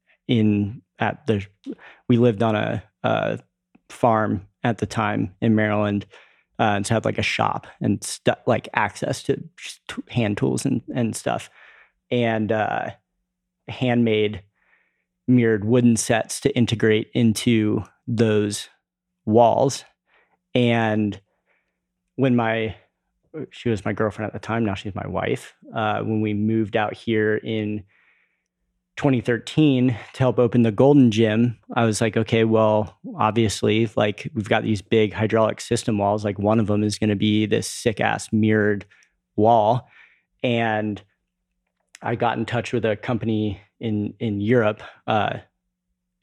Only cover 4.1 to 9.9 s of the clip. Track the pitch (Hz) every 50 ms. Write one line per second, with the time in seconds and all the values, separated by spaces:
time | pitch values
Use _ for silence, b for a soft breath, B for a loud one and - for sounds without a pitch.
4.1 | 113 110 110 104 107 98 - - _ _ - 123 110 - - 101 - 117 107 104
5.1 | 104 110 107 98 - _ - 117 110 107 107 107 104 104 107 104 101 101 - b
6.1 | b b b b b b b b _ - 117 110 101 101 101 - 113 113 - 110
7.1 | 107 - 107 - - - - - - - - - - _ - 113 101 104 - -
8.1 | - - - - 113 - _ - 120 107 - - - 123 107 98 - - - 131
9.1 | 131 - - - 135 - - - _ - - - - - _ -